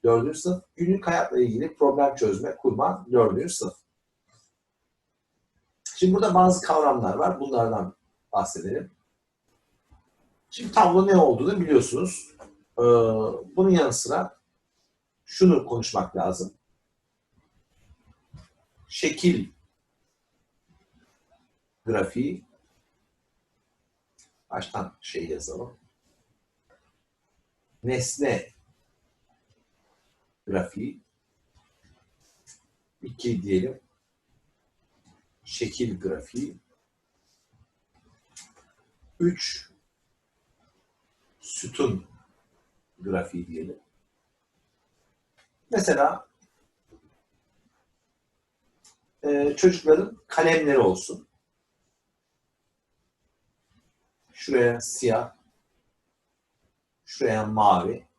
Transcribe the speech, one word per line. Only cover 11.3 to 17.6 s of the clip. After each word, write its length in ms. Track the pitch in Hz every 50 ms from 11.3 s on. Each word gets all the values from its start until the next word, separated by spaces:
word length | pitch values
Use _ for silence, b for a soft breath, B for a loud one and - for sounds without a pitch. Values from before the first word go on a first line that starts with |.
| 120 - 185 190 208 190
biliyorsunuz. 760 | 175 156 147 123 - - - 95 92 92 - - - - - _ - - _ _ _ _ _ -
Ee, 40 | 120 120 120 117 113 113 110 110 110 107 - - - - -
bunun 140 | 185 185 196
yanı 220 | 180 170 147 127 127
sıra 460 | - - 127 135 156 185 185 - _ _ _ _ _ _ _ _ _ _ _ _ _ _ _ _ _ _
şunu 420 | _ - - 185 185 165 - -
konuşmak 500 | - 120 117 104 - - 98 92 - -
lazım. 380 | 87 82 92 92 90 92 95 - _ _ _ _ _ _ _ _ _ _ _ _ _ _ _ _ _ _ _ _ _